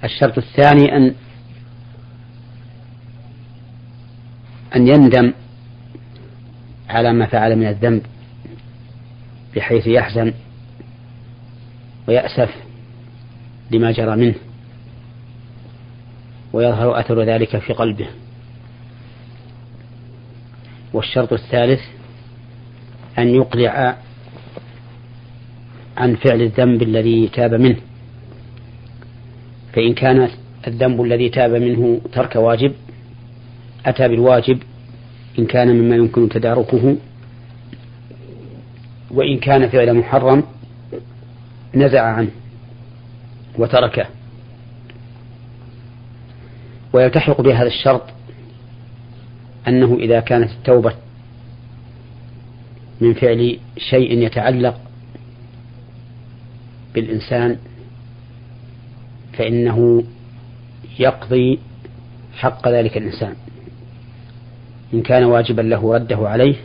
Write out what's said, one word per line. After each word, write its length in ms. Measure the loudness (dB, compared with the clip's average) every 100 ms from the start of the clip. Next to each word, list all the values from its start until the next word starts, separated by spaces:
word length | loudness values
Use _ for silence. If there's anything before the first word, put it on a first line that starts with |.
الشرط 340 | -10 -2 -2 -2
الثاني 580 | -6 2 6 6 6 4
أن، 180 | 2 0 -18 -20 -20 -20 -20 -20 -20 -20 -20 -20 -20 -20 -20 -20 -20 -20 -20 -20 -20 -20 -20 -20 -20 -20 -20 -20 -20 -20 -20 -20 -20 -20 -20 -20 -6 2
أن 120 | 6
يندم 440 | 6 6 6 2 -2 -18 -20 -20 -20 -20 -20 -20 -20 -20 -20 -20 -20 -20 -20 -6
على 240 | -2 0
ما 140 | 0 0
فعل 300 | 0 0 0
من 100 | -2
الذنب، 360 | -2 -2 -2 -4 -20 -20 -20 -20 -20 -20 -20 -20 -20 -20 -20 -20 -20 -10 -8
بحيث 300 | -2 -2 2
يحزن 460 | 0 0 -4 -4 -6 -16 -20 -20 -20 -20 -20 -20 -20 -20 -20 -20 -20 -20 -20 -20 -16 -2
ويأسف 420 | -2 -2 -4 -4 -4 -20 -20 -20 -20 -20 -20 -20 -20 -20 -20 -4
لما 220 | -2 0
جرى 240 | -2 -2 0
منه، 180 | 0 -2 -10 -20 -20 -20 -20 -20 -20 -20 -20 -20 -20 -20 -20 -20 -20 -20 -20 -20 -20 -20 -10
ويظهر 480 | -2 -2 0 -2 -2
أثر 220 | -2 -2
ذلك 360 | 0 0 -2 -6
في 140 | -8
قلبه. 340 | -4 -4 -4 -10 -14 -20 -20 -20 -20 -20 -20 -20 -20 -20 -20 -20 -20 -20 -20 -20 -20 -20 -20 -20 -20 -20 -20 -20 -20 -20 -20 -10
والشرط 400 | -8 -4 -4 -2
الثالث 480 | -4 -4 0 0 0 -4 -20 -20 -20 -20 -20 -20 -20 -20 -20 -20 -20 -12 -2
أن 100 | 2
يقلع 680 | 2 0 0 -2 0 -4 -4 -16 -20 -20 -20 -20 -20 -20 -20 -20 -20 -20 -20 -20 -20 -20 -20 -20 -20 -18 -4
عن 180 | -2
فعل 280 | 0 0 0
الذنب 400 | 0 0 0 2
الذي 460 | 0 0 0 0 0
تاب 260 | 0 -2
منه، 220 | 2 2 0 -6 -20 -20 -20 -20 -20 -20 -20 -20 -20 -20 -20 -20 -20 -20 -20 -20 -20 -8
فإن 220 | -2 0
كان 340 | 2 2 2 2 -2 -20 -14 -12
الذنب 360 | -2 -2 0
الذي 260 | -2 0 -2
تاب 220 | 0 0
منه 500 | 0 0 0 0 0 -4
ترك 240 | -6 -4 0
واجب 360 | 0 0 -2 -4 -20 -20 -20 -20 -20 -20 -20 -20 -20 -8 -6
أتى 220 | -2 0
بالواجب 540 | 2 2 2 2 -4 -6 -20 -20 -20 -20 -20 -14 -6
إن 80 | -2
كان 300 | 0 2 2
مما 200 | 2 2
يمكن 320 | 2 2 0
تداركه، 680 | 0 -2 -2 0 0 0 -2 -6 -20 -20 -20 -20 -20 -20 -20 -20 -20 -20 -20 -20 -20 -20 -20 -20 -20 -20 -20 -8
وإن 280 | -4 -2 -2
كان 300 | 2 2 2
فعل 260 | 2 2
محرم 500 | 2 2 0 4 2 0 -10 -20 -20 -18 -18 -18 -20 -20 -20 -20 -20 -4
نزع 280 | 0 4 4
عنه 280 | 2 -2 -4 -6 -20 -20 -20 -20 -20 -20 -20 -20 -20 -20 -16 -4
وتركه. 480 | 0 2 0 -4 -8 -10 -20 -20 -20 -20 -20 -20 -20 -20 -20 -20 -20 -20 -20 -20 -20 -20 -20 -20 -20 -20 -20 -20 -20 -20 -20 -20 -2
ويلتحق 480 | 2 4 2 0 2
بهذا 260 | 2 2 0
الشرط 360 | 0 0 0 -2 -20 -20 -20 -20 -20 -20 -20 -20 -20 -20 -20 -20 -20 -20 -12 -2
أنه 280 | 0 2 0
إذا 200 | 2 0
كانت 300 | 2 0 0
التوبة 440 | -4 2 2 2 -4 -20 -20 -20 -20 -20 -20 -20 -20 -20 -20 -20 -20 -20 -20 -20 -20 -20 -20 -20 -2
من 140 | 0
فعل 440 | 2 0 2 0 -4 -12 -16 -2
شيء 280 | 0 2 0
يتعلق 600 | -2 -2 -2 0 -2 -4 -18 -20 -20 -20 -20 -20 -20 -20 -20 -20 -20 -20 -20 -20 -20 -20 -20 -20 -20 -20 -10
بالإنسان 640 | -8 -6 -8 -6 -4 -2 -4 -12 -20 -20 -20 -20 -20 -20 -20 -20 -20 -20 -20 -20 -20 -20 -20 -20
فإنه 720 | -8 -4 -2 0 2 2 2 -2 -12 -20 -20 -20 -20 -20 -20 -20 -2
يقضي 600 | -2 -2 -4 0 0 -2 -8 -20 -20 -20 -20 -20 -20
حق 340 | -6 -6 -4 -2
ذلك 280 | 0 -2 -4
الإنسان، 380 | -10 -10 -12 -12 -20 -20 -20 -20 -20 -20 -20 -20 -20 -20 -20 -20 -20 -20 -8
إن 80 | -6
كان 220 | 0 2
واجبا 380 | 4 2 0 -2
له 320 | -2 -2 0
رده 340 | -2 -2 -6 -4
عليه 280 | 0 0 0